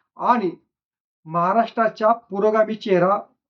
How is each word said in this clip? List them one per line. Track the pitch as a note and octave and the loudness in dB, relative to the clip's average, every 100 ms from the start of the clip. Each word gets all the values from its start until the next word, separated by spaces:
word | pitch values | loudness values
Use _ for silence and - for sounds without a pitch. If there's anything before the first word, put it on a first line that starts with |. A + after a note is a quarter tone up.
| _ F3 | _ -6
आणि | F3+ A#3+ F#3 - _ _ _ _ _ _ | -2 -2 -2 -6 _ _ _ _ _ _
महाराष्ट्राच्या | D#3+ E3+ F3 G#3+ A3+ - A3 G#3+ A3 | -8 -4 0 0 -2 -2 -2 0 0
पुरोगामी | A#3 - G3+ G#3+ A3 A3 | 0 -4 0 2 2 0
चेहरा | G#3+ A3 F3+ F3+ G#3 - _ _ | -2 0 2 2 0 -4 _ _